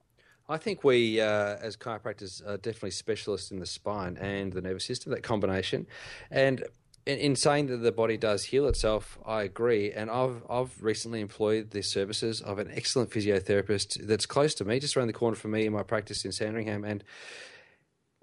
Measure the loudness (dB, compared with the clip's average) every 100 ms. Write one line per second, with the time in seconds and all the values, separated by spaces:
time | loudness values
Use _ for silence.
0 | _ _ _ _ -6 -4 -4 2 6 6
1 | 6 4 4 4 2 -2 -8 -10 -8 -8
2 | -8 -8 -10 -12 -8 -6 -6 -6 -6 -6
3 | -4 -2 -2 -4 -4 -8 -8 -8 -4 -4
4 | -4 -4 -4 -2 -4 -4 -4 -4 -4 -6
5 | -4 -6 -2 0 2 2 0 -2 -4 -12
6 | -16 -16 -4 2 4 4 -4 -14 _ -10
7 | -4 0 2 4 4 4 2 2 2 2
8 | 2 2 2 0 2 2 4 4 2 0
9 | -2 -12 -4 -2 -2 0 4 4 2 -2
10 | -2 0 0 -2 -4 -2 -2 -2 0 0
11 | -2 -4 -4 2 4 4 0 -4 -2 0
12 | -2 0 -2 -2 -4 -4 -4 -4 0 2
13 | 2 0 2 2 4 2 2 0 -2 -4
14 | 0 0 2 2 2 2 0 0 0 0
15 | 0 2 0 0 -2 0 2 0 0 -2
16 | -2 -6 -6 -4 -2 -2 -4 -4 -4 -6
17 | -6 -18 -18 -16 -18 -20 -20 _ _ _
18 | _ _